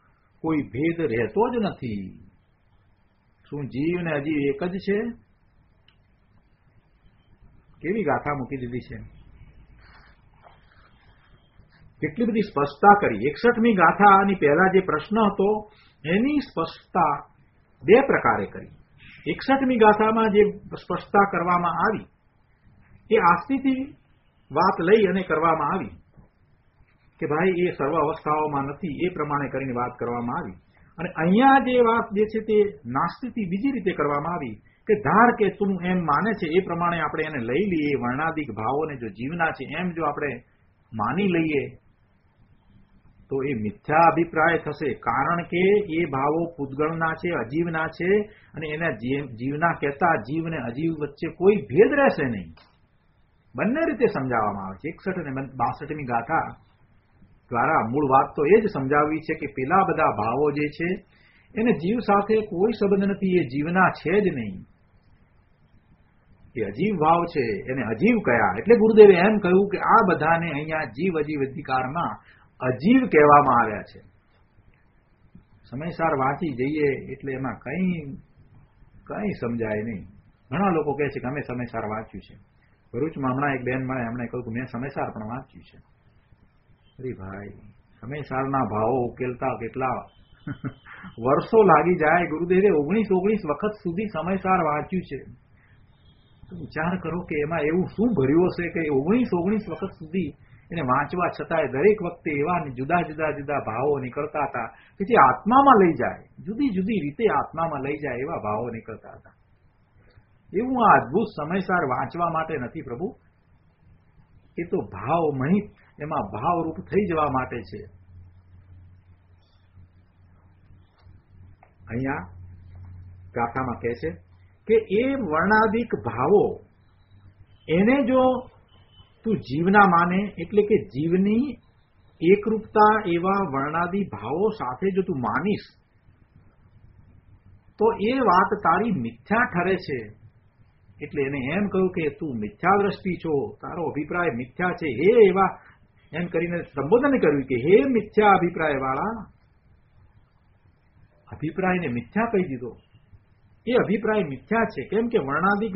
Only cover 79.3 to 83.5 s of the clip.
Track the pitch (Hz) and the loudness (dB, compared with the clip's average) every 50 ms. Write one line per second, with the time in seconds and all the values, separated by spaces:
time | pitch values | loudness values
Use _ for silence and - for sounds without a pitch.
79.3 | - - 127 117 117 117 113 107 107 107 110 117 107 90 - - - - _ _ | -6 -4 -6 -6 -4 -4 -4 -4 -4 -4 -4 -6 -8 -10 -12 -16 -20 -20 _ _
80.3 | _ _ _ - 127 175 202 190 170 156 147 147 135 143 147 135 - 127 120 123 | _ _ _ -6 -2 0 0 0 0 0 0 -2 -2 -2 -2 -4 -4 -6 -8 -6
81.3 | 143 143 - - 120 123 123 117 - 113 107 104 107 110 107 - - - - - | -8 -8 -8 -8 -6 -8 -8 -6 -6 -6 -6 -6 -6 -8 -10 -12 -16 -20 -20 -20
82.3 | - - _ _ _ _ _ _ _ _ _ _ - 123 147 160 - 147 135 127 | -20 -20 _ _ _ _ _ _ _ _ _ _ -6 -6 -6 -6 -6 -4 -4 -2
83.3 | 127 135 143 143 | -2 -2 -2 -2